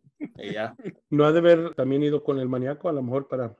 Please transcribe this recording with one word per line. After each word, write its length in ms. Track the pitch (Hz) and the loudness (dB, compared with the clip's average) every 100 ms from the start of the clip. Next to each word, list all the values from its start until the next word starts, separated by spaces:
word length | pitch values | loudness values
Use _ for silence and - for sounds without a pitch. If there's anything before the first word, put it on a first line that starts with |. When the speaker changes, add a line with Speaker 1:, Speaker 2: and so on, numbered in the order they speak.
| _ _ 302 - | _ _ -14 -12
Speaker 1:
y 160 | 104 | -10
ya. 220 | 104 110 - | -8 -8 -10
Speaker 2:
<laughs> 260 | 208 - _ | -16 -16 _
No 160 | 147 151 | 2 4
ha 60 | |
de 80 | 165 | 6
haber 340 | 170 170 170 147 | 6 6 2 -4
también 280 | 131 139 | -2 0
ido 200 | 147 147 | 0 0
con 160 | 147 135 | -2 -2
el 100 | 127 | -2
maníaco, 400 | 127 127 151 180 | -2 -4 -4 -4
a 40 | |
lo 80 | 143 | -4
mejor, 240 | 123 135 135 | -4 -4 -4
para 280 | 131 117 - | -6 -6 -10